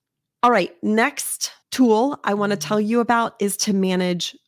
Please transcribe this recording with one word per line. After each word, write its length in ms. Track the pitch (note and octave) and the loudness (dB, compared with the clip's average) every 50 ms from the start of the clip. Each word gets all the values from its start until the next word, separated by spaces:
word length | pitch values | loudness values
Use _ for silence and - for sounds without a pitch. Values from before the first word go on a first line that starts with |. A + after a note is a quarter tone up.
| _ _ _ _ _ _ _ _ - | _ _ _ _ _ _ _ _ 2
All 80 | B3 | 2
right, 220 | A#3+ G3 F3 - - _ | 2 2 0 -2 -6 _
next 680 | - G#3 G#3+ A3+ A#3+ C#4+ C#4+ - - - - - - - - _ _ - | -4 0 2 2 0 0 -2 -6 -10 -8 -8 -8 -8 -10 -10 _ _ -4
tool 480 | - - B3+ A3+ G#3+ G#3+ B3+ C#4+ C#4 - - | 0 2 4 4 4 4 2 0 -2 -4 -4
I 120 | G#3 G3+ | -2 -2
wanna 200 | G#3 G3+ G3+ G3+ | 0 0 -2 -2
tell 240 | - - - G#3+ G#3+ | -2 -2 -2 -2 -2
you 200 | G#3+ G#3 A#3 A#3+ | 0 0 0 0
about 360 | A3+ A#3 A#3 A#3 A3+ - - - | 0 2 0 0 0 -2 -4 -4
is 180 | G3+ G3+ - | -4 -4 -4
to 160 | - - G#3+ G3+ | -4 -2 -2 0
manage 640 | G3 F#3+ F#3 F#3 F#3 F3+ F3+ F3+ E3+ - - - - _ | 0 0 0 0 0 0 0 -2 -2 -6 -8 -10 -14 _